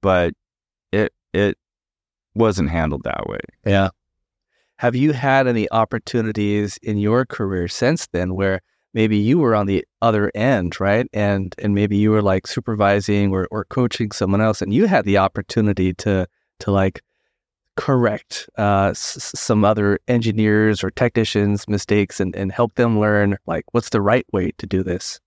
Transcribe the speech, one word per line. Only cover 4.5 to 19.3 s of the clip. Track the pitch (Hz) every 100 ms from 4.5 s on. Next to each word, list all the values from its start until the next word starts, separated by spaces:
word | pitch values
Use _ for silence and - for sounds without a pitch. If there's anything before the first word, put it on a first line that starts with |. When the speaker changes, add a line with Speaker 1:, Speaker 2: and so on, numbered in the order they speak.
| _ _ _
Speaker 2:
Have | 120 123
you | 147
had | 135 135 135 127
any | 117 107
opportunities | 113 110 117 - 123 110 107 104 104 104 -
in | 113 104
your | 104 117 131
career | - 101 95 85
since | - 123 165 -
then | 87 90
where | 92 98 95 _ _ _
maybe | 117 110 104
you | 104 165
were | 135
on | 110 98
the | 95 - _
other | 117 107 101
end, | 104 123 120 87 -
right? | 98 107 127
And, | 107 101 98 95 -
and | 104
maybe | 101 104 101
you | 107
were, | 107
like, | 101 92 -
supervising | - 117 104 101 101 101 104 101
or, | 95 90
or | 107 -
coaching | - 123 - 107
someone | - 95 98
else, | 110 107
and | 92
you | 117 214
had | 180
the | 104 98
opportunity | 95 - 95 - 104 98 92
to, | 90 - 95 90 _ _ _
to, | -
like, | 98 95 - _ _ _ _ _ _ _ -
correct, | - 131 120 107 _ - - -
uh, | 104 98 98
s-, | - - -
s-, | -